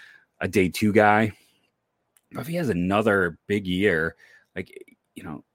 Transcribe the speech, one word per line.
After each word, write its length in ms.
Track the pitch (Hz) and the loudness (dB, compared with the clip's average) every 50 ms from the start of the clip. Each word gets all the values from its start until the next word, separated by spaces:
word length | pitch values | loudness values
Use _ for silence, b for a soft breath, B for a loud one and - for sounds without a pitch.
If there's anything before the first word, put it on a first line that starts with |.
| B B B B B B B - | B B B B B B B -8
a 80 | - 92 | -6 -2
day 200 | 90 107 92 87 | 0 0 0 0
two 240 | - - 110 107 | 0 -2 0 2
guy. 400 | 98 110 104 104 104 107 113 107 98 b b b b b b b _ _ _ _ _ _ _ _ _ _ _ _ | 4 4 6 6 6 4 2 0 -4 b b b b b b b _ _ _ _ _ _ _ _ _ _ _ _
But 80 | - - | -14 -12
if 60 | 127 160 | -10 -8
he 80 | 165 | -6
has 120 | 175 165 120 | -4 -2 -2
another 720 | 95 87 87 92 101 107 107 110 101 98 90 87 80 - _ | -2 -2 0 0 0 2 2 2 2 2 2 0 -4 -6 _
big 200 | - 101 107 98 | -4 -4 -4 -2
year, 500 | 92 90 90 101 104 87 80 80 82 - b b b b b b b - | -2 -2 0 2 2 2 0 -2 -4 -6 b b b b b b b -14
like, 400 | 92 95 - - - - _ _ _ _ _ - | -14 -14 -14 -16 -20 -20 _ _ _ _ _ -20
you 80 | - | -18
know, 220 | 92 85 76 - - _ | -16 -14 -14 -16 -16 _